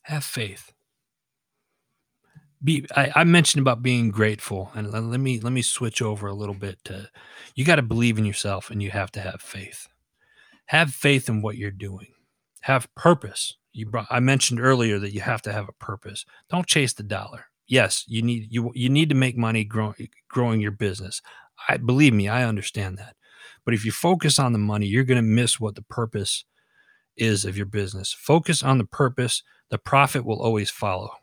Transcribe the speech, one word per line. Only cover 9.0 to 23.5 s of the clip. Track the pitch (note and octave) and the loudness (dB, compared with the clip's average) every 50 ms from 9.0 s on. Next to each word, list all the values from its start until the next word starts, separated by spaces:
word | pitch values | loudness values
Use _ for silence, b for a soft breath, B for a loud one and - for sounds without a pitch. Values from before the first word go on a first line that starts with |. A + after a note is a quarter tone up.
| F#2+ F2 | -6 -4
to | - G2+ | -8 -10
have | F#2+ F2+ - - | -8 -8 -10 -12
faith. | - - - G2+ F#2+ - - - - _ _ _ _ _ b b b b b b b b b b b | -16 -16 -16 -16 -14 -16 -18 -20 -20 _ _ _ _ _ b b b b b b b b b b b
Have | - - D#3 E3 D3 | 0 2 2 2 2
faith | - - - C#3+ C#3+ C3+ - - | -2 0 2 4 4 4 2 0
in | A#2 G#2+ | -2 0
what | G#2 G#2+ G#2 | -2 -4 -6
you're | - G2+ G#2 | -6 -8 -8
doing. | G2 F#2+ G#2 G2 F#2+ F#2 - _ _ _ _ _ _ _ _ _ _ - | -8 -8 -10 -10 -10 -12 -16 _ _ _ _ _ _ _ _ _ _ -8
Have | - - C3+ B2+ - _ _ | -2 0 0 0 0 _ _
purpose. | - - E3 F3 - - G2+ - - - - - _ _ _ | 4 6 6 6 6 0 -10 -8 -6 -8 -8 -8 _ _ _
You | _ A2 A2 | _ -12 -10
brought, | G#2+ G#2+ A#2 G#2+ - | -6 -6 -6 -6 -2
I | B2 B2 | 0 2
mentioned | B2 C3 C3+ B2+ - - B2+ A#2 | 4 4 4 2 2 0 0 2
earlier | B2 C3 C3+ B2 A#2 A2+ G#2 G2+ | 4 4 4 4 2 0 0 0
that | G2+ G2+ G2+ | -2 -4 -6
you | G#2 | -6
have | - C3 A#2+ G#2+ | -4 -4 -4 -4
to | - G#2+ | -6 -6
have | G#2+ G#2+ G2+ G2+ | -6 -6 -8 -10
a | - _ - | -16 _ -12
purpose. | - G2+ - _ G2+ G2 - - b b b b _ | -12 -12 -12 _ -14 -14 -14 -16 b b b b _
Don't | - F3 F3 | -4 -2 0
chase | - - D#3+ C3+ B2 | 2 2 2 2 0
the | - - | -2 -6
dollar. | G#2+ G2+ G2+ F#2+ - - - - - _ _ _ _ | -8 -6 -6 -6 -6 -10 -14 -18 -20 _ _ _ _
Yes, | _ B2 C3 G#2+ F#2+ - - - | _ 4 4 4 4 2 -4 -4
you | - A#2 A2+ | -4 -2 0
need, | A2+ A#2+ A#2+ A2+ G#2+ A2 | 0 0 0 -2 -6 -4
you, | A2+ A#2+ A#2 A#2+ A#2 | -4 -2 -2 -2 -4
you | B2 A#2+ B2 | 0 2 4
need | C#3 D3 E3 D3+ | 4 4 4 4
to | C#3 | 4
make | C3 C3 B2+ A#2 A#2+ | 2 2 2 0 0
money | A#2 A2+ A2+ A2 G#2+ | 0 2 2 0 0
grow-, | G#2 A2 A2 G#2+ G#2 G#2 - - - _ _ _ _ | 0 -2 -2 -2 -2 -4 -10 -14 -16 _ _ _ _
growing | - C3 A#2+ A#2+ A2+ A2 | -2 0 2 2 2 0
your | G#2 G#2 | 0 -2
business. | G2+ G#2 A2 G2+ F#2 G#2 F#2 F#2+ - - B B B B B B _ - - | -4 -2 -4 -4 -4 -4 -10 -10 -12 -14 B B B B B B _ -8 -4
I, | - - - | -2 -2 -2
believe | B2 A#2 B2 C3+ D3+ C#3 | 0 0 4 6 6 6
me, | A2+ G#2 G2 G2+ | 6 4 2 2
I | A2 B2+ B2+ | 0 0 0
understand | A#2 A2 - - - - A2+ G2 F#2+ F#2 F#2+ | 0 -2 -4 -6 -6 -6 -6 -6 -6 -8 -12
that. | G2+ - - _ B B B B B B | -16 -20 -20 _ B B B B B B